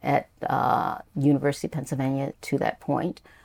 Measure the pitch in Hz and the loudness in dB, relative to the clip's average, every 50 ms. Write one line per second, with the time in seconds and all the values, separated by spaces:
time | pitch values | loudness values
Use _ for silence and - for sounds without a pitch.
0 | - - 143 - - - _ _ - - 131 127 127 127 120 117 - - - - | -2 0 0 0 0 -2 _ _ -4 -2 0 2 2 2 2 2 2 0 -2 -6
1 | - - _ 156 135 143 143 135 139 143 139 - - - - 143 131 - 147 131 | -8 -8 _ 2 4 4 4 4 4 0 0 -2 -6 -6 -6 -6 -6 -6 -4 -2
2 | 135 135 135 135 139 - - - - - 147 139 - 110 - - - - 143 131 | 0 0 0 -2 -2 -4 -6 -10 -6 -4 -2 0 0 -2 -2 -4 -4 -4 -2 -2
3 | - 175 - - - - - - - | -2 -4 -6 -8 -14 -20 -20 -20 -20